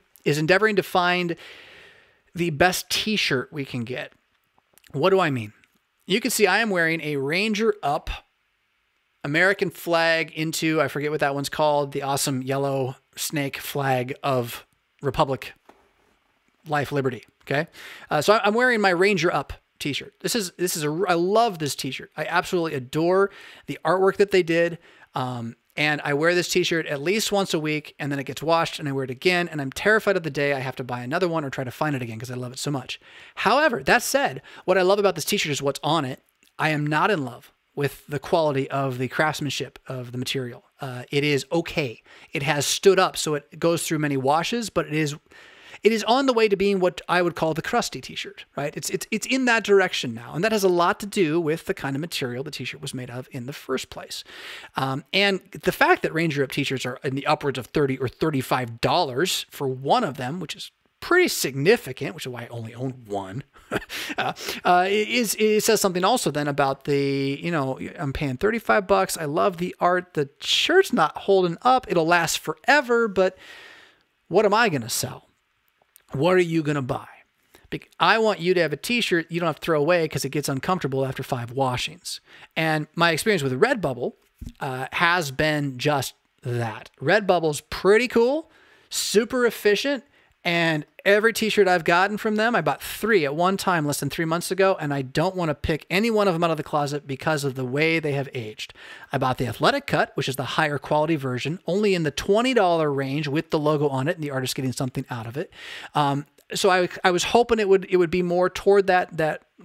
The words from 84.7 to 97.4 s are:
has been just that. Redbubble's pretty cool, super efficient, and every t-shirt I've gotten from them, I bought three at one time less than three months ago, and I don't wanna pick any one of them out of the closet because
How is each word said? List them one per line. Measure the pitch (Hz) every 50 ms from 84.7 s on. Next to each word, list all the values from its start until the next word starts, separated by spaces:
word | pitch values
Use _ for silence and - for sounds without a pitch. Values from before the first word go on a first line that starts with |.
| 127 131 135 - -
has | - 180 170 175 180 156 139
been | 127 151 151 156 151 147 143 139 127
just | 123 135 147 147 135 127 - - _ _ _ _ _
that. | - 123 120 120 117 110 107 117 - - - _
Redbubble's | 131 151 190 226 196 190 180 165 165 156 143 -
pretty | - _ - - - 190 214 226 254
cool, | 226 - 233 233 254 285 320 320 _ _ _ _ _ _ _ _ _
super | - - - - - 214 240 - 262 247 240
efficient, | 226 - - - 208 202 202 - 277 285 240 - _ _ _ _ _ _ _ -
and | 175 170 170 165 165 156 151 - - _ - -
every | 190 202 214 208 226 202
t-shirt | - 226 202 - 208 190
I've | 185 180 175 156
gotten | 175 170 180 196 202 214
from | 196 - 220 214
them, | 214 220 240 233
I | 180
bought | 151 156 139 -
three | - - - - 208 220 220 180 143
at | 135 147
one | 165 175 185 196
time | 190 - 196 180 160 147
less | 143 139 -
than | 143 139
three | - - 165
months | 160 165 175 - -
ago, | 185 185 190 190 185 -
and | 151 143 143
I | 139
don't | 131 127 - 160 170 190 185
wanna | 185 170 156 143
pick | - - - 156 139 - -
any | 165 196 226 233
one | 220 208 202 196
of | 165
them | 165 175
out | 165
of | 160
the | 151 -
closet | - 165 147 147 139 147 143 -
because | 139 135 - - 160 156 143